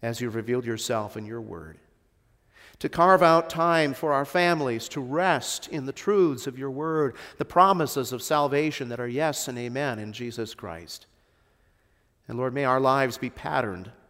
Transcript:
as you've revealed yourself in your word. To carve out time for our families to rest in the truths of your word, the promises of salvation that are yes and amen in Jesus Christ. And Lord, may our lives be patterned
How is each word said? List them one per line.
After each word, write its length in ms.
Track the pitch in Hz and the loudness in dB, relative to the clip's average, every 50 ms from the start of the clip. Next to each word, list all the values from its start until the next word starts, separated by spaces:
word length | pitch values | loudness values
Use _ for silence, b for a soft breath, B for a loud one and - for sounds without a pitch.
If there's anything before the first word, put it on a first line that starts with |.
as 200 | - 117 117 117 | -6 -6 -6 -4
you've 160 | 123 120 107 | -6 -4 -4
revealed 280 | 113 110 113 123 123 123 | -4 -2 -2 -2 -2 0
yourself 520 | 117 113 110 - - 123 110 107 104 - | -2 -6 -6 -4 -2 -2 -2 -2 -6 -8
in 100 | 113 107 | -12 -12
your 140 | 104 113 117 | -10 -12 -12
word. 380 | 113 107 101 85 80 80 80 80 _ _ _ _ _ _ _ _ _ _ _ _ b b b b b b b b | -12 -12 -12 -14 -14 -16 -18 -20 _ _ _ _ _ _ _ _ _ _ _ _ b b b b b b b b
To 100 | - 139 | -8 -6
carve 340 | - - 170 180 190 185 175 | 2 4 6 8 8 8 8
out 280 | 165 165 165 165 165 | 8 6 6 4 2
time 420 | - 165 165 170 170 165 156 143 139 | -2 0 2 2 4 4 2 2 0
for 220 | - - 156 143 | -2 0 2 2
our 100 | 135 143 | 2 0
families 640 | - - 180 180 175 175 160 147 127 117 113 117 - | 2 2 2 4 4 2 2 2 0 -2 -2 -4 -6
to 120 | - 151 135 | -8 -8 -6
rest 680 | 123 135 156 180 190 165 135 - - - - - - | -4 -2 0 2 2 2 0 0 -4 -8 -8 -8 -8
in 160 | - 156 131 | -8 -6 -6
the 80 | 135 135 | -6 -8
truths 540 | - - - 208 202 185 165 139 120 - | -6 -2 0 4 4 4 4 2 -2 -6
of 120 | 143 127 127 | -8 -8 -8
your 120 | 135 139 | -8 -8
word, 440 | 131 135 151 160 160 156 147 135 113 B B B B | -6 -4 -4 -2 0 0 0 0 -2 B B B B
the 80 | B 143 | B -8
promises 640 | - - 175 180 196 196 180 156 135 - 143 127 110 | 0 6 8 8 8 8 4 2 0 0 -2 -4 -4
of 120 | 127 120 107 | -6 -8 -2
salvation 680 | - 156 151 147 143 131 143 151 156 143 - 139 120 | 0 2 2 4 4 2 2 0 0 -2 -4 -8 -8
that 100 | 117 117 | -6 -6
are 80 | 123 | -6
yes 420 | 120 120 135 156 156 143 - - - | -4 -2 -2 0 0 -2 -2 -6 -6
and 100 | 127 120 | -6 -6
amen 400 | 120 120 120 131 143 143 120 107 | -6 -6 -4 -4 -4 -4 -4 -6
in 160 | 107 107 107 | -8 -10 -10
Jesus 400 | - 123 120 113 - 113 110 - | -10 -10 -10 -6 -8 -8 -8 -8
Christ. 500 | - - 98 82 82 85 78 - - - _ _ _ _ _ _ _ _ _ _ _ _ _ _ _ _ _ _ _ _ _ _ _ _ | -14 -12 -12 -12 -12 -14 -16 -16 -18 -18 _ _ _ _ _ _ _ _ _ _ _ _ _ _ _ _ _ _ _ _ _ _ _ _
And 120 | - 113 117 | -12 -8 -6
Lord, 160 | 127 131 123 | -6 -4 -4
may 100 | 139 143 | -2 0
our 160 | 131 127 131 | 2 2 2
lives 380 | 135 131 131 139 135 127 117 - | 4 4 4 4 2 0 -2 -4
be 100 | - 123 | -8 -8
patterned 640 | - - - - 156 135 123 107 95 87 92 104 - _ _ _ | -8 -8 -8 -2 -2 0 -2 -2 -4 -8 -10 -14 -18 _ _ _